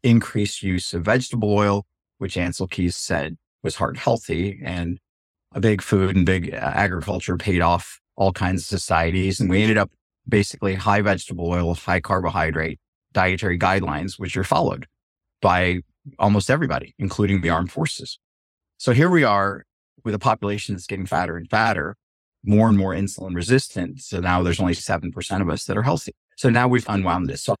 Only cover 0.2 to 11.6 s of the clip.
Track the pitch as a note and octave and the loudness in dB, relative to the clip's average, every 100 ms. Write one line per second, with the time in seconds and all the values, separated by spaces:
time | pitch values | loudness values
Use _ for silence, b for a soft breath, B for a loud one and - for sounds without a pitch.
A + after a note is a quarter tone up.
0.2 | - A2 G#2 - G2 F2+ - F2 F2 B2 | 4 -2 -4 -4 -2 -2 -4 -4 0 0
1.2 | B2+ A#2 G#2+ G#2 G#2 G2+ - _ _ - | 0 -2 2 4 4 2 -4 _ _ -10
2.2 | F#2+ F#2 F2+ - F#2 - F2 - - E2 | -8 -4 -4 -4 -6 -2 -2 -2 -4 -4
3.2 | D2+ E2+ _ _ - - - - - A#2+ | -4 -10 _ _ -8 -4 -4 -2 -2 -2
4.2 | - E2 G2 F#2 - F2 E2+ F2+ _ _ | -2 -2 -2 -6 -6 -4 -4 -6 _ _
5.2 | _ _ _ - G#2+ G2+ - G2+ F#2+ F#2+ | _ _ _ 0 2 2 2 2 4 4
6.2 | F#2 F#2 E2+ - - - G2+ F2 D#2 F2+ | 4 2 -2 -4 -2 0 0 -2 -4 -4
7.2 | - E2+ - F2+ E2+ F2 - - _ - | -4 -4 0 2 4 2 -2 -16 _ -2
8.2 | G2 F#2 F2+ F#2 - G2 - E2 E2 F#2 | 0 0 -2 -2 -4 -6 0 2 2 0
9.2 | F#2+ F#2 F2+ F#2+ G#2+ G#2+ G2 _ _ _ | 0 0 2 2 4 2 0 _ _ _
10.2 | - A2 G2+ - G2 F#2+ G#2 G2+ G#2 F#2 | 0 2 2 -2 -4 -2 2 2 2 -2
11.2 | - F2 E2+ F2 | -4 -6 -2 0